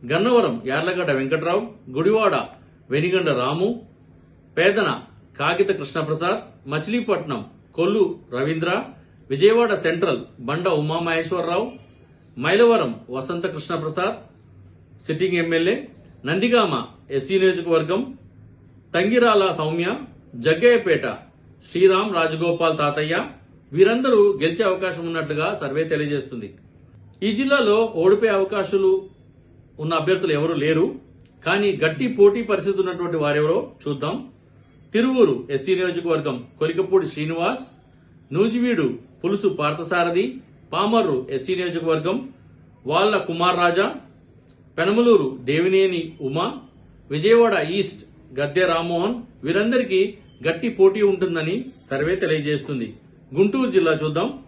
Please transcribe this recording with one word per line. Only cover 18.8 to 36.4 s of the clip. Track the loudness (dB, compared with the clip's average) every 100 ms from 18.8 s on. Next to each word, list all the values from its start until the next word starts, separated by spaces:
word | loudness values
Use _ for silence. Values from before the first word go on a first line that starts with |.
| _
తంగిరాల | -2 2 4 4 4 2 0
సౌమ్య, | -4 -2 -2 -4 -10 -20 -20 -4 0
జగ్గయ్యపేట | 4 6 4 4 0 -2 -8 -14 _ -20 -20 -8
శ్రీరామ్ | 4 4 4 0 0
రాజగోపాల్ | -2 0 -2 0 0 0
తాతయ్య. | -2 -2 -2 -4 -6 -12 -20 -20 _
వీరందరూ | 4 4 4 2 4 4 4
గెలిచే | -2 0 0
అవకాశం | 0 -4 -6 -6
ఉన్నట్లుగా | -6 -4 -4 -4 -4
సర్వే | -6 -4 -2
తెలియజేస్తుంది. | -2 -2 -4 -6 -12 -12 -16 -20 -20 -20 -20 -20 -6 -4
ఈ | -2
జిల్లాలో | 2 2 4 4 2 2
ఓడిపోయే | 4 4 4 2
అవకాశాలు | 0 -2 0 2 2 2 -2 -20 -20 _ _ -20 -20 -10
ఉన్న | -4 -2
అభ్యర్థులు | 0 0 0 0
ఎవరూ | 0 0
లేరు, | 0 2 0 -2 -16 -20 -20 _
కానీ | -2 0 0 0
గట్టి | -2 0 -4 6
పోటీ | 6 6 -2
పరిస్థితి | -2 -2 -2
ఉన్నటువంటి | -2 -2 -4 -2
వారెవరో | 0 0 2 0 -2 -10
చూద్దాం. | -8 -6 -4 -6 -10 -20 _ -20 _ _ -4
తిరువూరు | 0 2 6 4 4 -2
ఎస్సీ | -4 0 0
నియోజకవర్గం | 0 -2 -2 -2 -2 -6